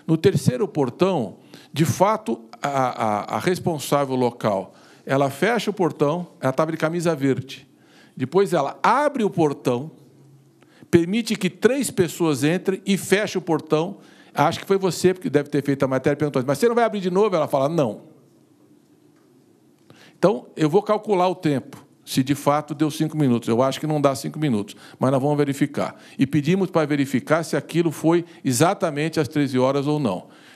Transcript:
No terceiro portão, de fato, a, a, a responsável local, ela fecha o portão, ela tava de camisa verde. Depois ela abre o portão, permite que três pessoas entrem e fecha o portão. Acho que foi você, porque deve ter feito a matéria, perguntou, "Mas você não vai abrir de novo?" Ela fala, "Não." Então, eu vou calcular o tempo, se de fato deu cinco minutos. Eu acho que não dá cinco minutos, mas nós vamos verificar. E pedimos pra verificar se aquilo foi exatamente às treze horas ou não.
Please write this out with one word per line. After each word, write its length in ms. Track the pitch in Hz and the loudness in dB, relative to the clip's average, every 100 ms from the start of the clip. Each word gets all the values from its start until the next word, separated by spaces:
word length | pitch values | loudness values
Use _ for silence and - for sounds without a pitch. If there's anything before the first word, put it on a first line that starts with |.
| - | -2
No 100 | 160 | 2
terceiro 500 | 196 147 - 247 202 | 2 2 0 0 -2
portão, 680 | 151 127 - 180 170 101 - - - - | 0 -2 -2 -4 -4 -4 -10 -20 -20 -10
de 140 | 131 | -2
fato, 560 | 160 127 196 214 - - - - | 0 2 2 0 -4 -8 -10 -8
a, 60 | 147 | -4
a, 680 | 139 123 - 113 104 - 110 | 0 -2 0 -2 -2 -2 -2
a 20 | |
responsável 760 | 175 175 185 151 - 143 135 127 | -2 -2 -4 -4 0 0 0 0
local, 580 | 123 - 113 98 92 - - - - | -2 0 -2 -2 -4 -16 -20 -14 -2
ela 240 | 135 139 | 0 0
fecha 400 | - 202 240 - | 0 0 0 -2
o 20 | |
portão, 560 | 196 160 - 143 175 175 - | -2 -2 0 0 0 -6 -4
ela 120 | 131 | -2
tava 180 | 131 160 | 0 0
de 60 | 160 | 0
camisa 400 | 156 175 170 143 | -2 0 -2 0
verde. 500 | 135 123 - - - _ _ - - - | 0 0 -4 -14 -18 _ _ -20 -18 -8
Depois 360 | 127 190 196 | 0 2 2
ela 260 | 165 139 - | 0 -2 0
abre 420 | 190 247 294 269 | 2 4 2 0
o 60 | 196 | -2
portão, 600 | 170 151 139 135 123 156 - - _ - - _ _ _ - - | 2 0 0 -2 -2 -4 -16 -20 _ -20 -20 _ _ _ -20 0
permite 460 | 170 170 226 226 | 2 2 -2 -2
que 160 | 196 185 | -2 -2
três 400 | - 220 277 233 | 0 0 0 -2
pessoas 540 | - 165 - 165 131 | -2 -2 0 0 2
entrem 360 | 147 185 190 190 - | 0 0 -2 -4 -2
e 100 | 190 | -2
fecha 420 | - 196 208 190 | 2 0 0 -4
o 40 | |
portão. 540 | 165 151 - 156 175 202 - - - | -2 -2 0 -2 -2 -8 -20 -20 -10
Acho 280 | - 147 - | 0 0 0
que 60 | - | -2
foi 120 | 196 | 0
você, 340 | 185 - 180 | 0 2 2
porque 180 | 185 - | 2 0
deve 180 | 143 143 | 0 0
ter 160 | 143 | -4
feito 180 | 143 139 | -2 -2
a 60 | 131 | 0
matéria, 280 | 131 147 147 | 0 0 0
perguntou, 260 | 147 139 127 | 0 -2 -2
"Mas 120 | 139 | 2
você 100 | 240 | 2
não 80 | 233 | 4
vai 80 | |
abrir 160 | 226 202 | 0 0
de 100 | 180 | 0
novo?" 240 | 180 214 | 2 2
Ela 140 | 175 139 | 2 0
fala, 200 | 143 139 | 0 2
"Não." 340 | 170 120 98 - - _ _ _ _ _ _ _ _ _ _ _ _ _ _ _ _ _ - - - | 2 0 -2 -14 -20 _ _ _ _ _ _ _ _ _ _ _ _ _ _ _ _ _ -20 -18 0
Então, 300 | 175 247 - | 0 0 -6
eu 140 | - 156 | -2 2
vou 140 | 190 | 2
calcular 460 | 208 208 214 185 180 | 2 -2 0 2 2
o 60 | |
tempo, 500 | 180 151 135 - - - _ | 0 -2 -2 -4 -20 -20 _
se 180 | - - | -6 -2
de 120 | 127 | 0
fato 380 | 139 143 147 147 | 0 0 0 -2
deu 160 | 143 156 | -2 -2
cinco 260 | 151 156 151 | -2 -4 0
minutos. 320 | 139 117 113 | 2 2 0
Eu 140 | 113 | 0
acho 180 | 131 131 | 0 -2
que 60 | 156 | -4
não 140 | 151 | 0
dá 140 | 139 | 0
cinco 240 | 131 - 156 | 0 -8 -4
minutos, 380 | 151 107 107 - - - | 0 0 -4 -12 -16 -2
mas 120 | 131 | 0
nós 100 | 135 | 2
vamos 160 | 143 143 | 2 0
verificar. 580 | 135 135 147 - 98 - - - | 0 0 -2 -2 -6 -8 -12 -2
E 80 | 135 | 2
pedimos 440 | 156 139 190 185 | 2 2 0 2
pra 140 | 175 | 0
verificar 580 | 147 147 135 123 - 160 | 0 0 0 0 2 0
se 140 | 160 147 | 0 -4
aquilo 340 | - 160 165 | -2 0 0
foi 340 | - 160 175 170 - | 0 2 2 0 -6
exatamente 760 | 135 120 165 202 180 143 160 160 | -2 2 2 2 -2 -2 -2 -2
às 80 | 131 | -2
treze 320 | 147 135 127 | 0 0 2
horas 280 | 127 139 139 | 2 2 0
ou 120 | 151 | 0
não. 300 | 123 90 - - - | -2 -4 -8 -20 -20